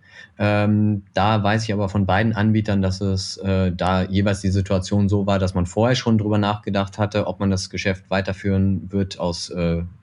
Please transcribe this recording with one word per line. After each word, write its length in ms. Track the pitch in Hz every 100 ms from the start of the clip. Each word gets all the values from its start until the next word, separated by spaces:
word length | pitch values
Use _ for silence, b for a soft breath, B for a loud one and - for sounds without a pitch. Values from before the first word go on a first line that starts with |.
| B B B -
Ähm, 640 | 104 104 104 104 107 101 -
da 280 | 92 104 110
weiß 220 | 104 110
ich 80 | 110
aber 160 | 101 98
von 180 | 104 92
beiden 280 | 95 113
Anbietern, 480 | 107 107 110 107 98
dass 180 | 95 92
es, 380 | 98 95 - -
äh, 340 | 95 95 92
da 320 | 87 90 92
jeweils 380 | 92 98 101 95
die 80 | 95
Situation 580 | 98 92 95 90 104 98
so 180 | 101 101
war, 140 | 98
dass 140 | 95
man 120 | 95 87
vorher 300 | 104 120 127
schon 220 | 117 107
drüber 200 | 104 104
nachgedacht 600 | 101 107 104 98 98 -
hatte, 300 | 101 104 101
ob 120 | 98
man 100 | 98
das 200 | 92 -
Geschäft 400 | - 101 90 -
weiterführen 800 | 95 95 95 101 95 98 92 90
wird 260 | 98 95 -
aus, 320 | 87 85 -
äh, 340 | 85 85 85 87 -